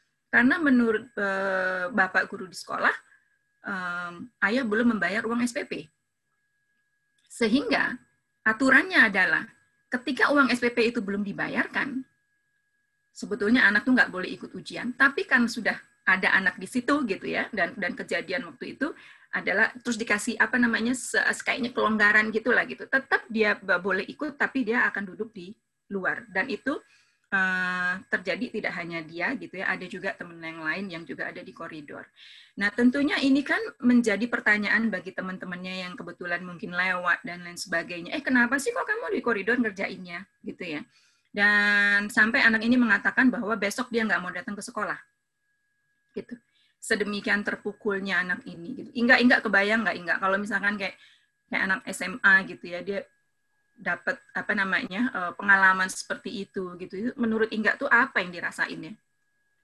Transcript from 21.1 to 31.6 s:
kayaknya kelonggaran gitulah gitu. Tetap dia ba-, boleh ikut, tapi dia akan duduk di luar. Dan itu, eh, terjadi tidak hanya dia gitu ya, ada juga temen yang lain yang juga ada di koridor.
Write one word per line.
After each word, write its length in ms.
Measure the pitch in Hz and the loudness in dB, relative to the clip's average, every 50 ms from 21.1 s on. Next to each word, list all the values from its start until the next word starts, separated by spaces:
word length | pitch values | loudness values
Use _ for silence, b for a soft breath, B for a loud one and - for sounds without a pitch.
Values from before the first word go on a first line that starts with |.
| - 208 - - 214 - - | -2 0 0 0 -2 -2 -4
kayaknya 320 | - - - 240 240 - | -4 -4 -2 -4 -4 -2
kelonggaran 560 | 233 214 214 220 214 208 208 208 214 214 220 | 0 2 2 4 4 6 6 6 4 4 2
gitulah 320 | 208 220 - 254 226 190 175 | 0 0 2 2 2 2 2
gitu. 240 | - - - 190 | 0 -4 -12 -4
Tetap 400 | - - 269 262 - 392 - - | -2 -2 -2 0 0 0 0 0
dia 300 | - 208 220 214 208 202 - | 0 0 2 2 2 2 0
ba-, 220 | - 190 190 180 175 | 0 0 0 2 2
boleh 220 | 196 185 190 190 | 0 0 -2 -2
ikut, 300 | - - - 294 302 - - | -4 -8 -8 -8 -6 -4 -2
tapi 240 | 214 196 - 262 247 | -2 -2 0 -2 0
dia 220 | 208 233 247 208 | 0 2 2 2
akan 240 | 208 - 202 202 180 | 0 0 -4 -8 -8
duduk 220 | 170 175 214 - - | -8 -8 -10 -10 -10
di 160 | 190 175 185 226 _ _ _ _ _ _ - | -14 -14 -14 -16 _ _ _ _ _ _ -8
luar. 320 | 202 196 180 160 151 - - - | -6 -4 -2 -2 -4 -4 -6 -4
Dan 180 | 180 190 214 | -2 -2 -2
itu, 300 | - 139 - - 269 302 403 b b b b b b b b _ _ 208 | -2 -4 -4 -4 -4 -4 -4 b b b b b b b b _ _ 0
eh, 600 | 190 185 185 185 185 185 180 185 180 180 180 180 190 - | 0 2 2 0 0 -2 -2 -2 -2 -2 -2 -2 -4 -4
terjadi 380 | _ - 202 180 190 170 180 247 | _ -6 -4 -2 -4 -4 -4 -4
tidak 260 | - - 214 - 175 170 180 | -6 -4 -4 -4 -4 -6 -6
hanya 240 | 170 165 170 165 160 | -8 -8 -8 -8 -10
dia 320 | 156 165 170 175 202 277 | -10 -6 -4 -4 -4 -4
gitu 240 | 202 170 160 - 185 | -6 -8 -10 -8 -6
ya, 160 | 190 - 185 | -4 -4 -4
ada 80 | 175 185 180 | -4 -6 -10
juga 260 | - 185 180 196 - | -10 -8 -6 -6 -8
temen 240 | - 180 175 170 165 | -8 -12 -16 -16 -14
yang 240 | 165 160 165 165 160 | -14 -12 -12 -8 -6
lain 220 | 156 160 185 202 | -4 -4 -4 -6
yang 160 | 190 165 165 165 | -8 -10 -10 -12
juga 240 | - 151 147 160 - 165 | -10 -10 -8 -8 -10 -10
ada 80 | 180 175 | -12 -16
di 80 | - | -16
koridor. 560 | - - | -16 -14